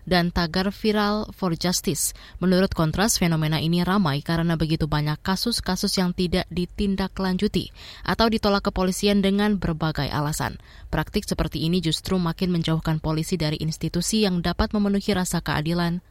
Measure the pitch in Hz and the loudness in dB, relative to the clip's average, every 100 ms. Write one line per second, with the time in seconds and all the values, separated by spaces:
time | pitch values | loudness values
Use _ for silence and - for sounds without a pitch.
0 | - 180 175 185 170 190 196 - 220 214 | 0 2 2 0 0 0 -2 -2 0 2
1 | 208 214 214 - 185 160 175 180 - 147 | 2 0 -4 -4 -2 0 0 -2 -2 -2
2 | - - - - 180 185 190 - 160 170 | -2 -6 -16 -2 2 4 4 2 0 2
3 | 220 - 175 160 156 160 160 175 175 202 | 2 2 2 2 2 0 2 2 2 2
4 | 165 139 - 165 170 165 156 160 151 151 | 2 0 -2 0 0 0 0 0 0 0
5 | 151 151 - 190 240 - - 185 196 - | 0 -2 -2 -2 0 -2 -2 -2 0 0
6 | 180 180 180 180 - 165 175 - 202 190 | 0 0 0 0 -2 -4 -4 -2 -2 0
7 | 190 - 190 185 208 185 - - - - | -2 -2 -2 0 0 0 -4 -10 -20 -10
8 | - 185 226 220 208 196 202 190 185 185 | -4 2 2 2 2 2 0 0 0 2
9 | 202 202 190 202 208 196 170 160 160 156 | 2 4 4 2 2 0 -2 -2 -2 -2
10 | 139 135 147 151 123 - - - - 165 | -2 -2 -2 -2 -4 -6 -16 -18 -6 -4
11 | 151 208 - - 165 151 160 180 165 151 | -2 -4 -4 -2 -2 -2 0 0 0 -2
12 | - 185 170 - 180 175 160 160 - 156 | 0 0 0 0 0 0 0 0 0 -2
13 | 160 156 160 175 151 156 160 - 160 175 | 0 -2 -2 -2 -2 -2 -4 -4 -4 -2
14 | - 220 202 180 175 - 214 214 202 202 | 0 2 2 2 0 0 0 0 2 0
15 | 202 196 180 170 - 143 151 170 170 180 | 0 0 0 -2 -2 -2 0 0 0 -2
16 | - | -6